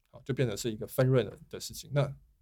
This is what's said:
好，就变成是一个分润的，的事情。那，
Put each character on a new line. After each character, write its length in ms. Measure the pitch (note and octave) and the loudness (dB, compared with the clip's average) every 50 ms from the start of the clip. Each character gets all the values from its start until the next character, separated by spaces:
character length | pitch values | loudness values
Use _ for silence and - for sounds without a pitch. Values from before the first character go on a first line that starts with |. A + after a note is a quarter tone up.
| _ _ | _ _
好， 100 | - A#2+ - | -20 -12 -6
就 100 | - B2+ | -4 -2
变 140 | C#3 C3 A2+ | 0 0 0
成 80 | G2+ | -2
是 160 | - - A#2 | -2 -4 -4
一 40 | G#2+ | -4
个 80 | G#2+ G#2+ | -4 -8
分 220 | - - - C3 | -4 2 4 4
润 180 | B2+ C3+ B2+ G#2 | 6 6 4 4
的， 140 | F#2+ - - - - | 2 -4 -14 -16 -12
的 100 | - F#2 | -12 -10
事 120 | - - | -10 -10
情。 160 | - - - - C3 | -10 -12 -8 -2 0
那， 180 | C#3+ C3+ C#3 - - - _ _ _ | 0 0 0 -4 -10 -18 _ _ _